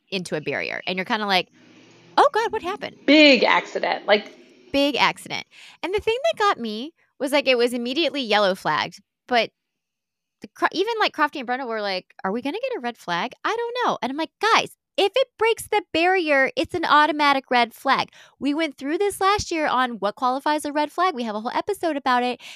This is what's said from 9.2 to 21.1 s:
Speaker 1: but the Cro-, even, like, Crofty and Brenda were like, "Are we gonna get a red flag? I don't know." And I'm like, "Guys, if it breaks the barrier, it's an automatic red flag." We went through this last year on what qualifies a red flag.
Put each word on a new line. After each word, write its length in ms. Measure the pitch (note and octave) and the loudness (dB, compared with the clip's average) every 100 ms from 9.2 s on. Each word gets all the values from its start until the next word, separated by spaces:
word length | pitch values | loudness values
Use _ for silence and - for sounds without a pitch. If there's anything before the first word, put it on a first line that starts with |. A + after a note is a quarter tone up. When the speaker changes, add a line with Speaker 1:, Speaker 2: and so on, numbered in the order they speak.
| - | -2
Speaker 1:
but 240 | A#3+ G3+ _ _ _ _ _ _ _ _ _ | 0 0 _ _ _ _ _ _ _ _ _
the 60 | - | -18
Cro-, 200 | - E4+ | -4 -2
even, 200 | D4+ G#4 A4 | 0 -2 0
like, 140 | F#4+ | -2
Crofty 220 | - D4 D4+ | 0 -2 -2
and 100 | A#3 | -6
Brenda 200 | B3+ B3+ | -6 -4
were 140 | A3 | -4
like, 340 | G3+ F#3 - - | -4 -4 -8 -8
"Are 80 | F#3+ | -6
we 120 | A3+ | -4
gonna 160 | C4+ F#4+ | -4 -6
get 160 | C5 G#4+ | -6 -6
a 40 | |
red 180 | A#3+ A#3 | -8 -8
flag? 340 | - E3+ G3+ - | -4 -4 -4 -6
I 120 | D#4+ A4+ | -4 -4
don't 200 | A#4 B4 G#4+ | -4 -2 -2
know." 120 | F#3 | -2
And 80 | B3 | -4
I'm 60 | C#4 | -6
like, 120 | D#4+ - G#4+ | -8 -2 2
"Guys, 220 | A4 - _ _ - | 2 0 _ _ 0
if 120 | G4 B4+ | 0 2
it 120 | C5 - | -2 0
breaks 300 | A4 G#4+ - | 0 0 -2
the 140 | G#4 G4+ | -2 -2
barrier, 560 | D#4+ F4 F#4+ D#4 C#4 C4+ | 0 2 2 2 2 2
it's 200 | - D#4+ | 0 -4
an 100 | F4+ | -2
automatic 640 | E4 D4 D4+ D4+ C#4+ C4+ C4 | 2 4 4 2 2 2 2
red 220 | B3 A#3 | 0 0
flag." 380 | - C4+ A3+ C3+ - - - | -2 0 0 -2 -10 -20 -6
We 140 | C4 | -4
went 240 | D4 D#4+ - | -2 -4 -4
through 220 | C#4 E4+ | -4 -2
this 240 | G4+ - | -2 0
last 280 | F#4+ G#4 - | 0 0 -2
year 160 | E4 D4+ | -2 0
on 260 | B3+ B3+ | 0 0
what 240 | A3+ G3 - | -2 -4 0
qualifies 500 | B3+ C4 D4+ D4+ D4 | -2 0 0 0 -2
a 60 | |
red 200 | D4 D4 | -2 -2
flag. 220 | - F#4 | 0 0